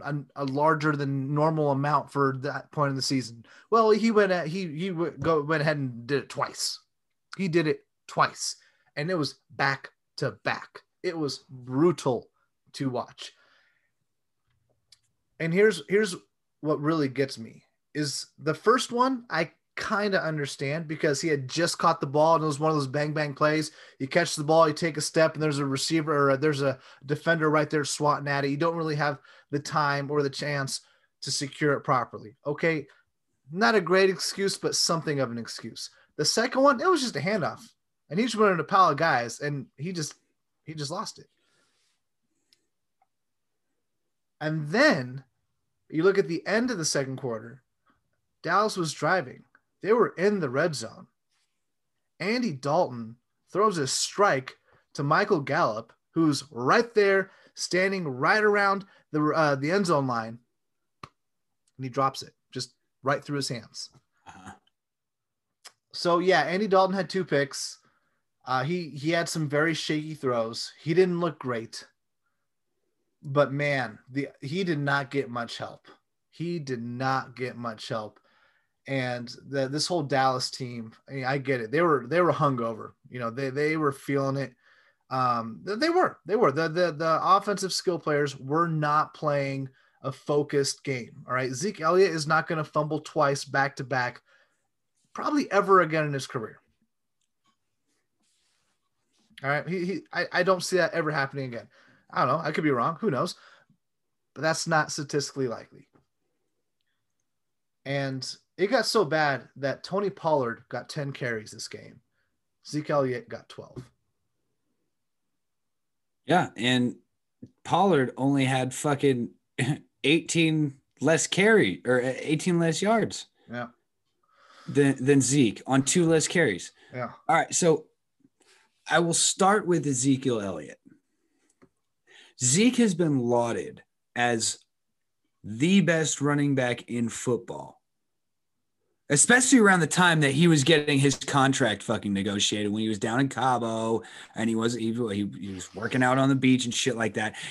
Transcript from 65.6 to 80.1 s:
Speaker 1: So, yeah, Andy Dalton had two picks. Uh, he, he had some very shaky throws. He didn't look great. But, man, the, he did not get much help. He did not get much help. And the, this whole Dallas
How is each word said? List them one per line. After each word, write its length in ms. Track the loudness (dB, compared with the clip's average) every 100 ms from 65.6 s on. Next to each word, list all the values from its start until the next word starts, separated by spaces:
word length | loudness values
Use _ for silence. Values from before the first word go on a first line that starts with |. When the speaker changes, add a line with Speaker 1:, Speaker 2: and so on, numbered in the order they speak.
| -20 _ _
Speaker 1:
So, 260 | -4 0 2
yeah, 240 | 4 4
Andy 260 | 2 -2 2
Dalton 260 | 4 4
had 140 | 0 -4
two 160 | -4
picks. 540 | 0 0 0 -4 -12 -14 _ _ _ _ _ _ -4
Uh, 160 | -2
he, 260 | -2 -4 -6
he 200 | -6 -2
had 180 | -2 -2
some 200 | -4 -2
very 260 | 0 0
shaky 400 | 0 -4 -4 -6
throws. 580 | -6 -2 0 -2 -6 -12 -8
He 140 | 0
didn't 260 | 2 2 2
look 180 | -2 -4
great. 480 | -6 -6 -8 -16 -20 _ _ _ _ _ _ _ _ _ _ _ _ _
But, 300 | -2 2 2
man, 460 | 0 -2 -2 -4 -8 -10
the, 180 | -8 -8 -8
he 220 | -8 -4
did 160 | -2 -2
not 320 | 0 -2 -2
get 200 | -4 -4
much 260 | -6 -8 -10
help. 320 | -12 -14 -20 -20 _ _ _
He 280 | -10 -6 -6
did 240 | -6 -8
not 520 | -8 -4 -2 -2 -4
get 220 | -10 -10 -8
much 320 | -10 -10 -8
help. 320 | -8 -8 -16 _ _ _ _ _ _ -6
And 460 | -4 -4 -6 -10 -16 -6
the, 220 | -4 -2
this 180 | -4 -2
whole 160 | -4
Dallas 480 | 0